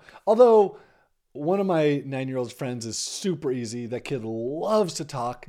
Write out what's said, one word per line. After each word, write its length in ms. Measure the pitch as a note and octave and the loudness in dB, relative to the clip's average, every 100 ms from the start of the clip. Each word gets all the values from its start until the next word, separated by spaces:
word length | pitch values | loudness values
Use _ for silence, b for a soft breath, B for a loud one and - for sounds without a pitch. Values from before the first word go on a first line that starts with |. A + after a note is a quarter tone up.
| B B - | B B 2
Although, 500 | A3+ B3 A3 G3 B B B B _ _ | 6 8 8 6 B B B B _ _
one 260 | C#3 D3+ G3 | -8 -2 0
of 60 | F#3+ | 2
my 380 | E3 D3+ C#3+ C3 | 2 2 0 -4
nine-year-old 480 | C3+ C3 C3 A#2 | -6 -4 -4 -6
friends 320 | - C3+ B2 A2+ | -6 -8 -6 -8
is 120 | G2+ | -8
super 540 | - - G3+ D3+ C#3+ | -8 -6 -4 -2 -2
easy. 360 | B2+ A2+ A#2+ A#2 | -4 -6 -8 -6
That 180 | A#2+ - | -8 -6
kid 180 | C3+ | -6
loves 720 | A2+ A2+ A#2+ D#3 F#3+ G#3+ F3+ | -6 -6 -6 -4 0 0 0
to 100 | - D3 | -4 -8
talk, 400 | C3+ A#2+ B2 | -6 -6 -8